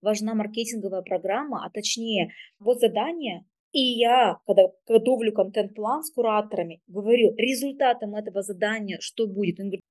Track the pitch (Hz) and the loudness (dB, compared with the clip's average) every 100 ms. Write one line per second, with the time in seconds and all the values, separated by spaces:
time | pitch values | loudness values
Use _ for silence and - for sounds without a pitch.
0 | 208 208 214 220 214 226 226 226 190 185 | -4 -2 -2 -4 -4 -6 -6 -6 -6 -6
1 | 180 180 185 226 294 190 175 208 208 233 | -6 -6 -4 -4 -4 -8 -10 -8 -6 -4
2 | 226 202 - - - _ 208 240 226 190 | -2 -2 -2 -6 -20 _ 0 2 2 2
3 | 285 339 247 170 _ _ _ 285 254 233 | -2 -4 -8 -10 _ _ _ 0 2 2
4 | 233 254 214 - - - - - - 226 | 4 4 4 0 2 6 6 4 2 2
5 | 254 247 226 208 190 214 202 214 214 277 | 4 0 0 0 -2 0 -4 -4 -4 -4
6 | 214 247 226 214 214 190 170 165 _ 185 | -6 -2 0 0 0 -4 -6 -8 _ -6
7 | 208 240 208 - 247 240 277 277 262 233 | 2 6 6 4 0 0 -2 0 0 0
8 | 208 214 214 190 196 180 208 220 202 175 | -4 -8 -6 -6 -6 -4 -4 -4 -6 -8
9 | - - 214 196 180 170 196 190 - | -8 -4 -2 -2 -2 -4 -6 -8 -6